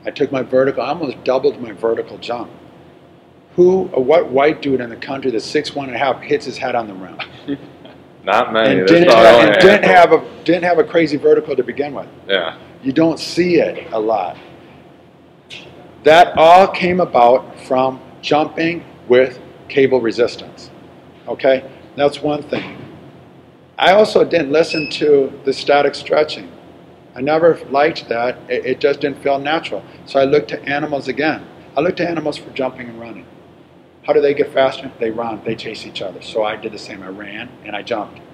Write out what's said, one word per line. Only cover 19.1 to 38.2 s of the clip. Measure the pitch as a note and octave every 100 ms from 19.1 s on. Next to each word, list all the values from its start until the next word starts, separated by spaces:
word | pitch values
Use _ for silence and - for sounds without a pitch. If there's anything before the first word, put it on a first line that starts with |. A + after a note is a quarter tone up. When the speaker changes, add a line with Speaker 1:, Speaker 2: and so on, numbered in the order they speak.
| B2 B2+ - - - -
Speaker 1:
cable | C#3+ C3+ B2
resistance. | A2+ G2+ A#2 - - - - - - - - - -
Okay? | A2+ C3+ C3 C3 - - -
That's | C#3+ C#3+
one | D3 D3
thing. | C#3+ B2 - - - - - - - - - _ _ -
I | D3+
also | G3 G#3+ -
didn't | C#3+ E3 C#3
listen | D3+ E3 E3 D3
to | - D3+ C#3+ C3 -
the | C3+
static | C3 - C#3+ C#3 -
stretching. | - D#3 D3+ - F2 - - - - - - -
I |
never | C3+ D#3+ E3+ D3+ -
liked | C3+ D3+ E3 -
that. | A#2 B2 B2 -
It, | B2 B2
it | C3+
just | C#3+ C#3
didn't | C#3+ C3+
feel | D3 C#3
natural. | C#3 D#3+ - G2 - - -
So | C#3
I | C3+
looked | D3 C#3+
to | D#3
animals | C#3 C#3+ D3+ C#3 C3
again. | A#2+ D#3 A#2+ - - - C#3
I |
looked | E3+ F3+
to | F3
animals | E3 D3+ C#3+
for | -
jumping | - C3 B2 A#2+
and | A2+
running. | A#2 G2 - - - _ _ _ _ _
How | -
do | D3
they | C#3+ C#3+
get | C#3
faster? | C#3 C3+ - C3 -
They | A2+
run. | A2 A#2 G#2+
They | A2+ A2+
chase | A#2+ G#2 G#2
each | -
other. | G2 F2
So | - A2+
I | G#2+ A2
did | A2
the | G#2
same. | - G2+
I | F#2
ran | G2 G2+ G#2 B2 - G#2
and | G#2
I |
jumped. | G2 A2 F#2+ -